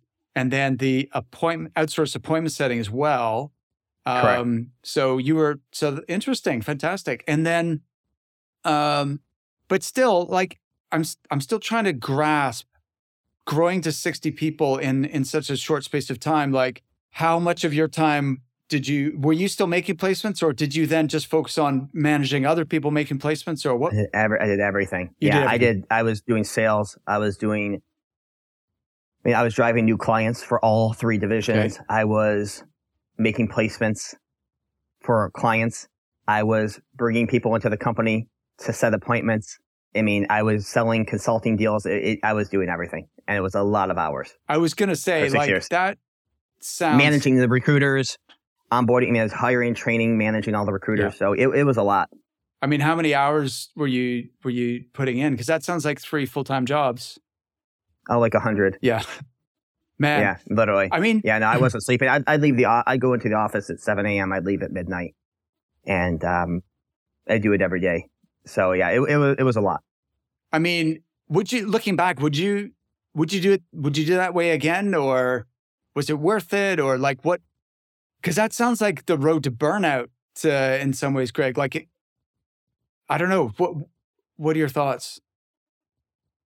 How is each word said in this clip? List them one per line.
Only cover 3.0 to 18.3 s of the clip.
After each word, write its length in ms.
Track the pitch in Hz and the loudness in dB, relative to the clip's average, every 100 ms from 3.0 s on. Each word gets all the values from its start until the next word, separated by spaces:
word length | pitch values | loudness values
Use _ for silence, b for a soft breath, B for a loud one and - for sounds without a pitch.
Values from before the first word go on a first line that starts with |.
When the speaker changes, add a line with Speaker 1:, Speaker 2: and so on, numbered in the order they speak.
| 151 131 117 113 143 _ _ _ _ _ 135 | 0 0 0 -2 -6 _ _ _ _ _ -4
Speaker 2:
Correct. 320 | 123 117 120 | 2 2 2
Speaker 1:
Um, 280 | 120 117 120 _ | 0 -2 -4 _
so 340 | - 151 135 131 | -6 0 0 0
you 180 | 131 160 | 0 2
were, 240 | 151 143 _ | 2 -2 _
so 180 | - 151 | -4 -4
th-, 120 | 135 - | -4 -6
interesting, 540 | 185 269 254 - 123 | -4 -2 -2 -2 -4
fantastic. 640 | 107 147 160 190 - 123 - | -4 -4 -4 -4 -6 -6 -2
And 180 | 151 165 | -2 0
then, 360 | 170 170 156 _ _ _ _ _ _ _ _ | 0 0 -4 _ _ _ _ _ _ _ _
um, 560 | 170 151 147 143 143 143 _ _ _ _ - | -2 0 2 0 -2 -6 _ _ _ _ -2
but 160 | 190 | -2
still, 420 | - - 254 180 180 | -2 0 4 2 2
like, 320 | 185 185 - _ _ - | 0 -2 -6 _ _ -6
I'm 80 | 160 | -4
s-, 160 | 160 - - | -4 -8 -6
I'm 120 | 139 | -6
still 180 | 135 220 | -2 -4
trying 240 | - 226 | -2 -2
to 100 | 196 | 0
grasp 720 | 139 127 139 151 151 135 113 - _ _ _ _ _ _ _ - | -2 -2 0 2 2 0 -4 -14 _ _ _ _ _ _ _ -2
growing 360 | 151 170 185 | 2 2 2
to 100 | 160 | -2
sixty 380 | 147 175 151 160 | -4 -4 -4 -6
people 460 | 143 156 151 147 135 | -2 -4 0 0 0
in, 260 | 139 135 143 | 0 0 0
in 180 | 143 131 | -2 -2
such 240 | 156 139 | -2 -4
a 80 | 135 | -6
short 260 | - 151 | -2 -2
space 260 | 139 147 - | -2 -4 -4
of 100 | 123 | -6
time. 320 | 151 156 143 | 0 0 2
Like, 320 | 135 127 123 _ _ _ | 2 0 -2 _ _ _
how 260 | - 165 170 | -2 0 2
much 240 | 170 170 | 0 0
of 100 | 170 | 0
your 140 | 147 156 | 0 0
time 540 | 160 156 147 139 | 2 2 2 0